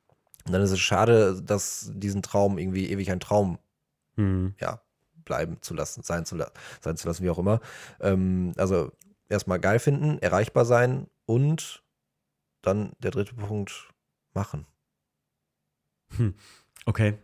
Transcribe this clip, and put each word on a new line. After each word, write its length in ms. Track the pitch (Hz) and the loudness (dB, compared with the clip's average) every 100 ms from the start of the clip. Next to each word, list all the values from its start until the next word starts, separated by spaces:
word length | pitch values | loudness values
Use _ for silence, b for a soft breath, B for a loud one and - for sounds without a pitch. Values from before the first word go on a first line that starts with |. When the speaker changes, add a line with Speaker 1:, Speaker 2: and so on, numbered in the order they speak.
| _ _ _ - - | _ _ _ -16 -2
Speaker 1:
Und 80 | |
dann 80 | 92 | 2
ist 100 | 98 | 2
es 80 | 92 | 2
schade, 640 | - 120 113 113 98 92 | 2 4 6 6 6 2
dass 480 | 95 104 - - 107 | -2 -2 -2 -8 -10
diesen 280 | 104 101 98 | -6 -4 -4
Traum 360 | - 101 101 90 | -2 2 2 2
irgendwie 320 | 92 95 95 | -2 -4 -2
ewig 220 | 98 92 | -4 -4
ein 80 | 90 | -4
Traum, 400 | - 104 98 85 _ _ _ _ _ - | 2 2 2 -2 _ _ _ _ _ -2
Speaker 2:
Mhm. 400 | 98 95 92 - | 0 0 -2 -4
Speaker 1:
ja, 220 | - 113 _ _ _ _ - | -6 -8 _ _ _ _ -6
bleiben 320 | - 82 - | -4 -4 -6
zu 120 | - | -10
lassen, 300 | 80 73 - | -8 -8 -8
sein 220 | - 85 80 | -6 -6 -6
zu 100 | 87 | -8
la-, 160 | - B B B | -8 B B B
sein 160 | 82 80 | -8 -6
zu 100 | 85 | -6
lassen, 160 | 82 | -2
wie 60 | 90 | -2
auch 100 | 85 | 0
immer. 200 | 95 117 B B B B | 2 0 B B B B
Ähm, 540 | 98 95 95 92 90 - | 0 2 2 0 -2 -2
also 340 | 95 90 69 - _ _ - | 0 2 0 -8 _ _ -4
erstmal 300 | 101 95 90 | -4 0 0
geil 200 | 95 113 | 2 2
finden, 400 | 147 139 151 - | 2 2 0 0
erreichbar 440 | 87 92 113 123 | 2 2 2 2
sein 440 | 120 120 123 131 - _ - | 4 4 4 0 -6 _ -2
und 580 | 120 143 160 - - _ _ _ _ _ _ _ _ | 2 2 0 -6 -18 _ _ _ _ _ _ _ _
dann 320 | 92 104 104 - | -2 0 -2 -6
der 120 | 98 | -4
dritte 220 | - 101 | -2 -4
Punkt, 560 | 117 104 104 98 - - _ _ _ _ | -6 -6 -4 -6 -10 -20 _ _ _ _
machen. 320 | 101 101 73 - _ _ _ _ _ _ _ _ _ _ _ _ _ _ 113 | -6 -6 -8 -12 _ _ _ _ _ _ _ _ _ _ _ _ _ _ -2
Speaker 2:
Hm. 180 | 107 b b b b - 117 | -2 b b b b -8 -4
Okay, 300 | 107 104 104 | 0 0 0